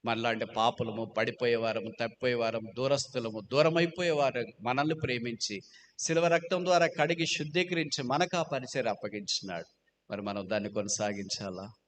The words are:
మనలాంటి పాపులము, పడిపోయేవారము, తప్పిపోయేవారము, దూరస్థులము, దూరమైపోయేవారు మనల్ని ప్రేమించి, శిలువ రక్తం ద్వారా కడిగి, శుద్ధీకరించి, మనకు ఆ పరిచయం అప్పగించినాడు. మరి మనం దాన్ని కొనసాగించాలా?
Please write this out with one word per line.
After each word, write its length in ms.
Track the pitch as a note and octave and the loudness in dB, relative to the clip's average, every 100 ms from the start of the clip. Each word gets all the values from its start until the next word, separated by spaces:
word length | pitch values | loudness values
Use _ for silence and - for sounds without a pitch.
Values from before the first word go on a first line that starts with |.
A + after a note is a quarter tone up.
మనలాంటి 420 | A#2 A2+ A#2 A2+ A2 - | 0 0 2 0 -2 2
పాపులము, 580 | A2+ A#2+ A#2 A2 A2 - | 2 2 -4 -4 -4 0
పడిపోయేవారము, 720 | A2 - B2 A#2 A2+ A2 G#2+ - | 0 0 2 2 2 -2 -4 -4
తప్పిపోయేవారము, 720 | A#2 - B2+ A#2+ A2+ A2+ A2 G2+ | -6 -2 0 2 0 -2 -6 -4
దూరస్థులము, 640 | C3+ C#3+ - B2+ A2+ A2 | 0 0 0 -4 -4 -6
దూరమైపోయేవారు 1040 | G2 C3+ D#3 E3 E3+ E3 F3 D3+ C#3 B2 A2 - | -2 4 4 6 2 0 0 2 2 0 -6 -4
మనల్ని 320 | A2+ C3 D3+ | -2 2 2
ప్రేమించి, 680 | D#3 C3 B2 A#2+ A2+ - G2+ - - - - | 0 0 -2 -2 -6 -6 -8 -10 -20 -20 -10
శిలువ 280 | - E3 E3+ | 0 2 4
రక్తం 380 | E3 E3+ F#3 | 4 2 -2
ద్వారా 220 | F3+ F3 E3 | 4 4 4
కడిగి, 400 | E3+ D3+ E3+ D#3+ | 2 2 2 0
శుద్ధీకరించి, 760 | - D3+ D#3+ F3+ F3 D3 - | 0 0 0 0 0 -2 -4
మనకు 340 | B2+ C#3 F3+ F3 | -2 0 2 0
ఆ 60 | |
పరిచయం 460 | D#3+ C#3 B2+ C#3+ A2+ | -2 -4 -4 -2 -2
అప్పగించినాడు. 760 | G#2 G#2+ G#2 G2 - G2 F2 E2 _ _ _ _ | -2 -4 -8 -6 -6 -4 -8 -8 _ _ _ _
మరి 120 | G#2 | -6
మనం 280 | G2+ G2+ F#2 | -4 -4 -2
దాన్ని 200 | G#2+ G#2 | -2 -2
కొనసాగించాలా? 960 | G#2 G2+ - G#2 G2+ F#2+ - G2+ F2+ G2+ A2+ | -4 -4 -2 -2 -2 -6 -6 -6 -8 -12 -16